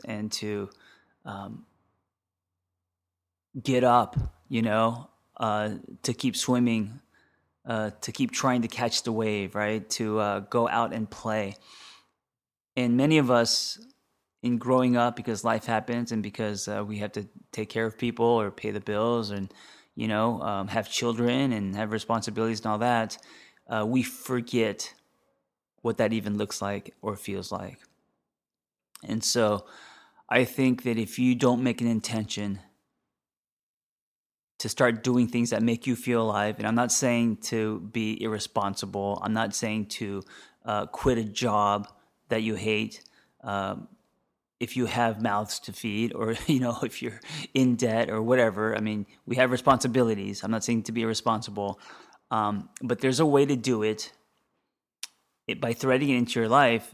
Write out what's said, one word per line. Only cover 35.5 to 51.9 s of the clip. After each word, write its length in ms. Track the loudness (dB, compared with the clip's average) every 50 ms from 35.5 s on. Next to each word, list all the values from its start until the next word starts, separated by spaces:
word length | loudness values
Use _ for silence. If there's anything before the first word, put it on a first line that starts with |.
that 100 | 2 2
make 240 | 2 2 2 0 0
you 100 | -2 -4
feel 260 | -2 0 0 2 2
alive, 340 | 2 2 2 0 0 0 -2
and 100 | -2 -2
I'm 80 | 0 2
not 160 | 2 2 2
saying 460 | 2 2 2 2 2 4 2 2 0
to 420 | -2 -4 -4 -2 -2 -2 -2 -2 -6
be 420 | -8 -6 -4 -4 -2 -2 -4 -4
irresponsible, 1000 | -4 -4 -4 -4 -6 -4 -2 -2 -2 -2 -4 -4 -8 -6 -4 -4 -2 -2 -2 -2
I'm 120 | -2 -2 0
not 200 | 0 0 -2 -2
saying 340 | -4 -4 -4 -4 -4 -4
to, 360 | -6 -8 -8 -8 -6 -6 -8 -10 -12 -20 -20 -20 -20 _ _ -6
uh, 200 | -4 -2 -2 -2
quit 300 | -4 -6 -2 2 2 2
a 60 | 2 0
job 640 | -4 -4 -2 0 2 2 4 4 4 2 0 -2 -6 -14 _ _ _ _ _ _ -4
that 140 | -2 -2 0
you 120 | -2 -2
hate, 480 | -2 -2 0 0 0 -2 -4 -8 -14 -20 _ _ _ _ _ _ _ -8
um, 440 | -6 -4 -4 -4 -4 -6 -8 -12 -18 -20 _ _ _ _ _ _ _ _ _ _ _ _ -8
if 160 | -8 -4 -2
you 100 | -2 -2
have 360 | 0 2 2 2 2 2 0
mouths 380 | 0 0 0 0 -2 -4 -6 -10
to 140 | -10 -12 -12
feed 400 | -8 -6 -4 -2 0 -2 -2 -2
or, 220 | -2 -2 -2 -4 -4
<laughs> 60 | 0
you 120 | 0 2 2
know, 180 | 2 0 -2 -2 -4
if 180 | -6 -6 -6
you're 180 | -8 -10 -10 -10 -14 -12 -12 -12 -8 -2 2
in 220 | 2 4 4 4
debt 340 | 2 2 2 2 2 0 0
or 120 | 0 -2
whatever. 540 | 2 4 4 6 6 4 2 2 0 0 0
I 60 | 0
mean, 240 | -2 -2 -2 -4 -6 -8 -12 _ -8
we 100 | -2 2
have 140 | 4 4 4
responsibilities. 920 | 4 2 4 4 4 4 4 2 2 4 4 4 2 -2 -4 -6 -8 -6 -4
I'm 80 | -4
not 120 | -2 -2 0
saying 200 | 0 0 0 0
to 80 | -2
be 120 | -2 -2 0
irresponsible, 760 | 0 0 0 0 0 0 0 -2 -6 -6 -4 -4 -4 -6 -8 -12 -20